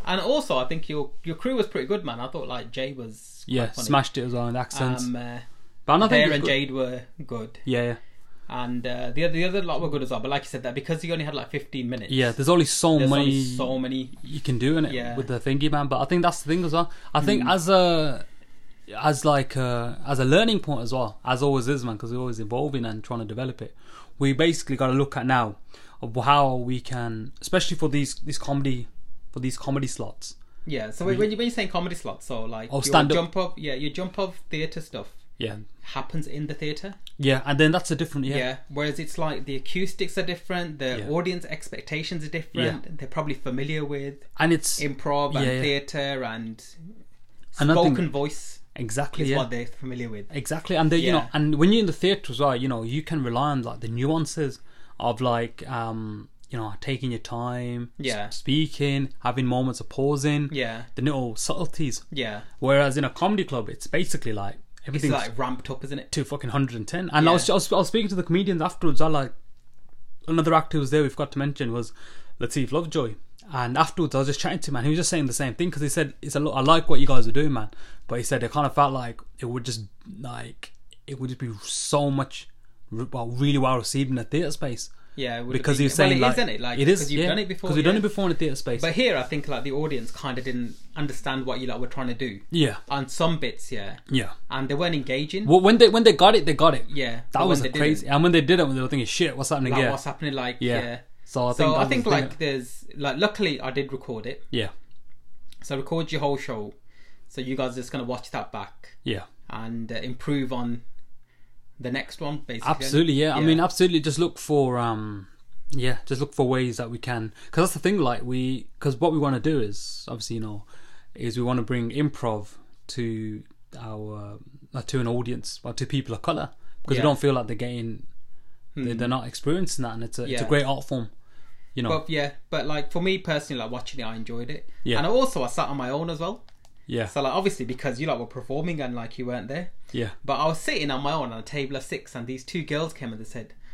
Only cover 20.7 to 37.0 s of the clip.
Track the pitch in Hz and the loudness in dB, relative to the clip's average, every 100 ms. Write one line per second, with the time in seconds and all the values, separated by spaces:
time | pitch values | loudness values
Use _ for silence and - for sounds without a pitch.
20.7 | 131 120 131 110 - 127 127 143 135 120 | -2 -2 -2 -2 -4 -2 2 4 2 2
21.7 | 139 120 107 113 123 127 110 104 123 147 | 0 -2 -6 -6 -4 -4 -6 -4 -2 -2
22.7 | 135 117 107 - 120 107 110 131 123 107 | -2 -4 -6 -6 -6 -6 -6 -6 -8 -12
23.7 | - - - - - 139 135 170 156 - | -14 -16 -16 -14 0 2 4 4 2 -2
24.7 | 127 131 135 139 139 127 127 113 - - | 0 2 2 2 0 2 2 2 -4 -14
25.7 | - - - 120 123 135 143 139 127 123 | -16 -16 -12 -6 0 4 6 6 2 -2
26.7 | 127 - 127 117 110 110 - - 185 - | -4 -4 -4 -4 -6 -8 -10 0 2 2
27.7 | 160 156 143 135 - 151 135 - 139 135 | 2 2 2 0 -2 -2 -2 0 0 0
28.7 | 123 113 - - - - 131 127 - - | 0 -4 -6 -4 -4 -4 -4 -4 -4 -4
29.7 | 139 135 - 98 - - - - - 156 | -2 -2 -4 -8 -8 -12 -14 -16 -8 -6
30.7 | 131 110 - 180 185 214 214 240 233 196 | -4 -4 -2 0 2 2 0 -2 -2 -2
31.7 | 180 175 170 110 - - 117 113 110 117 | -2 -2 -4 -8 -10 -6 -4 -2 -4 -4
32.7 | 139 127 156 147 170 170 190 180 - 151 | -2 4 4 6 2 0 -2 -2 -4 -6
33.7 | 131 147 185 185 202 190 - - 156 160 | -4 -4 -6 -6 -6 -6 -6 -6 -4 -4
34.7 | 160 - 110 - - - - 110 107 - | -6 -10 -10 -12 -14 -14 -8 -8 -8 -12
35.7 | - - 135 - 160 - 147 151 143 151 | -12 -8 -6 -4 -2 -2 -4 -6 -6 -6
36.7 | 151 196 - | -6 -8 -10